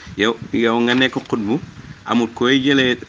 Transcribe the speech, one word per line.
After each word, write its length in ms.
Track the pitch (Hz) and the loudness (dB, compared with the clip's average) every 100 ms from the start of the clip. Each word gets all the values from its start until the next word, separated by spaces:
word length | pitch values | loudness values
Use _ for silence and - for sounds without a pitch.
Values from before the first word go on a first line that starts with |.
| - - | -10 -2
Yow, 180 | 107 113 - | 0 0 -4
yow 260 | 110 117 117 | 0 2 2
nga 140 | 120 123 | 2 2
nekk 180 | 131 123 - | 2 -2 -4
xutbu, 320 | 117 104 143 - - - - - | -4 -2 -4 -6 -18 -20 -14 -4
amul 240 | 113 113 | 0 0
koy 260 | 117 120 135 | 0 0 2
jëlee, 340 | 135 139 127 120 | 2 2 2 0